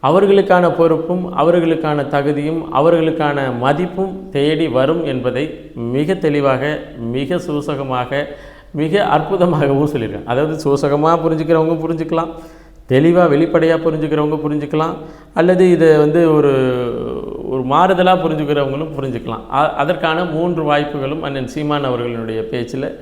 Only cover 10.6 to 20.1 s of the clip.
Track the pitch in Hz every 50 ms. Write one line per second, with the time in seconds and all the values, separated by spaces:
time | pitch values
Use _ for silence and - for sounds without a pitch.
10.6 | - 143 139 143 - - 143 147 151 160 170 165 165 165 160 156 160 151 170 160
11.6 | 160 160 170 160 160 160 165 160 165 160 165 165 165 160 - - - - - -
12.6 | - - - - - - 127 131 151 165 175 175 180 170 143 143 165 165 - 170
13.6 | 156 160 165 160 160 165 156 156 151 156 156 151 151 151 156 151 151 151 147 151
14.6 | 147 143 - 156 156 165 180 - - - - - - - - - 165 175 180 180
15.6 | 185 185 175 160 165 160 156 151 147 151 151 175 170 165 156 151 147 143 135 131
16.6 | 131 127 127 123 123 120 120 123 - 120 131 131 - - - - - - - 135
17.6 | 127 127 135 156 175 190 190 175 180 185 185 180 - 160 156 156 151 143 151 143
18.6 | 139 135 135 143 160 156 151 139 135 135 123 117 117 - 113 113 - - - 135
19.6 | 147 147 - - 143 147 180 - - 165